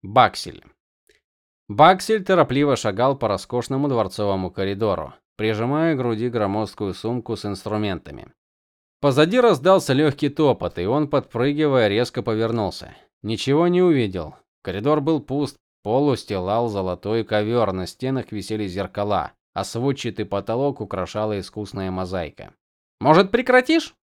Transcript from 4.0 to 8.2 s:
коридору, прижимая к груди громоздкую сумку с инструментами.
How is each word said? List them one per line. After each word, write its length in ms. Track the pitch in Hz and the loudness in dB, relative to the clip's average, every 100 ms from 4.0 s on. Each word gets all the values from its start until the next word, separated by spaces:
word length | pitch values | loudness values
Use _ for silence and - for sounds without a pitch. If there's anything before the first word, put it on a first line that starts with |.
| 98 - 101 95 92 | -2 -2 -2 -2 -4
коридору, 640 | - 98 98 110 87 73 - _ - | -4 -4 -2 -2 -2 -6 -14 _ -4
прижимая 580 | 110 107 120 147 165 | -2 0 -2 0 0
к 40 | 143 | 0
груди 300 | 120 107 123 | -2 -2 -2
громоздкую 680 | 117 101 104 104 - 101 | 0 0 0 -4 -6 -8
сумку 420 | 90 110 123 110 107 | -6 -6 -6 -6 -8
с 80 | |
инструментами. 880 | 104 98 107 107 104 85 - 67 | -6 -8 -4 -4 -2 -4 -10 -18